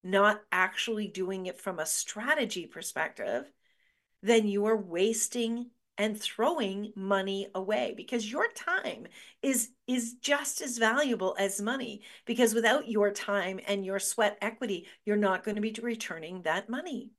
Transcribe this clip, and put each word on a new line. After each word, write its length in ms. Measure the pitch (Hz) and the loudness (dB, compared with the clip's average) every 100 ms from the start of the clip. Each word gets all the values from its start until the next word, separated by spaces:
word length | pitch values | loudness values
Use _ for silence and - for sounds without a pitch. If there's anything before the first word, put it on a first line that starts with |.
not 380 | 185 196 202 208 - | 2 6 6 4 0
actually 560 | 180 185 - - 214 208 | 2 2 0 -4 -2 -4
doing 380 | 190 185 190 180 | -4 -4 -4 -6
it 160 | 175 | -6
from 180 | - 175 | -6 -4
a 60 | 156 | -2
strategy 800 | - - 208 247 302 254 180 165 | -2 -2 -6 0 2 2 -4 -8
perspective, 840 | - 165 - 156 - 101 117 285 _ _ _ _ _ _ _ | -10 -8 -4 -4 -4 -4 -4 -4 _ _ _ _ _ _ _
then 240 | 190 233 214 | 4 4 6
you 200 | 202 208 | 2 2
are 120 | 220 | 2
wasting 920 | 185 170 202 226 - 247 226 233 240 _ _ - | 0 0 2 2 -2 -2 -2 -2 -8 _ _ -2
and 200 | 214 214 | -2 -2
throwing 720 | - - 247 339 202 196 208 202 | -6 0 0 2 -2 -4 -8 -8
money 520 | 190 196 190 196 196 | 0 0 2 -4 -4
away, 400 | 185 190 214 240 - | -6 -2 0 0 -4
because 360 | - 240 208 | -4 -4 -2
your 160 | 269 466 | -2 -2
time 520 | - - 370 - 135 156 - - _ | -2 -2 -2 -2 -8 -14 -18 -20 _
is, 260 | 269 247 - _ - | 0 0 -2 _ -2
is 300 | 254 233 - | -2 -2 -4
just 440 | - 285 285 - | 0 0 0 -6
as 200 | 294 233 | -6 2
valuable 560 | 226 247 285 220 185 - | 4 4 2 2 0 0
as 240 | 196 196 | 0 0
money, 400 | 208 269 247 208 - - - | -2 -2 -4 -10 -16 -16 -4
because 300 | 233 233 220 | 4 4 6
without 320 | 226 269 226 | 4 4 2
your 240 | 208 202 | 2 2
time 480 | 202 - 202 185 190 - | 2 0 0 0 -4 -2
and 180 | 202 190 | -2 -2
your 140 | 196 | -2
sweat 360 | - - 208 - | -2 4 2 2
equity, 460 | 208 226 233 180 170 - - | -6 -4 -4 -4 -6 -10 0
you're 100 | 208 | 2
not 280 | 202 185 | 4 2
gonna 180 | 202 208 | -2 -2
be 140 | 214 220 | -2 -2
returning 580 | 240 233 - 165 160 185 | -4 -4 -6 -8 -10 -6
that 260 | 160 170 196 | -2 -2 -2
money. 440 | 247 349 247 254 | -8 -6 -8 -10